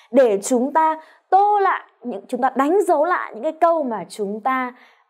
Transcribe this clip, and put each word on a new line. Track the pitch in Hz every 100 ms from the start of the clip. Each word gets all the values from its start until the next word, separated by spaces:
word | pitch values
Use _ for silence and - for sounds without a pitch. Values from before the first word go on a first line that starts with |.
| _
để | 240 247 202
chúng | 208 254 262
ta | 320 311 311 - _ _
tô | 381 403 415
lại, | 381 - - _
những, | 240 202 -
chúng | 247
ta | 254
đánh | 254 277 392 339
dấu | 311
lại | 320 339 92
những | 208
cái | 294
câu | 311 339 330
mà | 269 214 170
chúng | - 196 214
ta | 247 262 247 254 - _ _